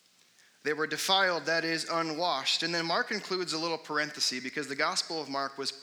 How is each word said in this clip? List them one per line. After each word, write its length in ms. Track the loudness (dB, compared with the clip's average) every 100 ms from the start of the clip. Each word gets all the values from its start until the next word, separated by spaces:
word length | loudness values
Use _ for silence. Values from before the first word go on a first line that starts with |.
| _ _ _ _ -20 _
They 100 | -2
were 120 | -2 -2
defiled, 600 | 0 4 6 6 2 2
that 200 | 2 2
is, 220 | 0 0
unwashed. 720 | 0 0 0 0 0 2 2
And 120 | 2
then 120 | 0 2
Mark 240 | 0 0
includes 440 | -4 -2 -4 -2
a 40 | -2
little 220 | -2 -4
parenthesis 640 | -2 -2 -2 0 0 0
because 240 | -4 -4 -4
the 80 | 0
Gospel 440 | 2 2 -2 -4
of 80 | -2
Mark 300 | -2 -2 -4
was 160 | -6 -6